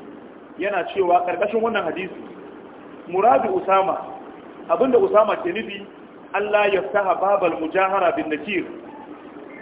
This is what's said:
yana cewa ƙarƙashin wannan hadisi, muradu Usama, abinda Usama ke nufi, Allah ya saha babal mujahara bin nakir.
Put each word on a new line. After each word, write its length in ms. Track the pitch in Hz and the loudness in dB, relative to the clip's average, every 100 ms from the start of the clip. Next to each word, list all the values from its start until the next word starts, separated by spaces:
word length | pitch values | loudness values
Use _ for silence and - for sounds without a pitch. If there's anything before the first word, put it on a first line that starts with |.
| - - - - - - | -18 -18 -20 -20 -20 -6
yana 260 | 190 196 165 | -4 -2 -4
cewa 320 | 196 180 175 180 | 0 4 4 4
ƙarƙashin 360 | 165 208 220 | 0 0 0
wannan 220 | 226 214 | 0 0
hadisi, 360 | 170 156 185 - - - - - - - - - - | -4 -6 -8 -10 -16 -16 -18 -18 -20 -20 -20 -18 -6
muradu 400 | 180 214 277 220 | 2 4 4 2
Usama, 480 | 185 - 190 190 - - - - - - - - | -2 2 2 2 -2 -8 -14 -16 -18 -20 -20 -4
abinda 300 | 170 262 240 | 0 4 4
Usama 380 | 190 202 214 180 | 6 6 4 2
ke 60 | 180 | -2
nufi, 320 | 185 220 202 - - - - - | -4 -6 -10 -14 -18 -20 -20 -6
Allah 320 | 190 208 208 202 | -4 0 2 4
ya 140 | 190 190 | 2 0
saha 220 | - 190 165 | 0 2 2
babal 400 | 185 196 180 156 | 2 4 2 0
mujahara 560 | 160 180 190 196 175 | -2 0 2 4 2
bin 140 | 156 156 | 0 -2
nakir. 360 | 151 151 185 135 - - - - - - - - - | -4 -4 -4 -6 -12 -16 -18 -18 -18 -18 -18 -18 -16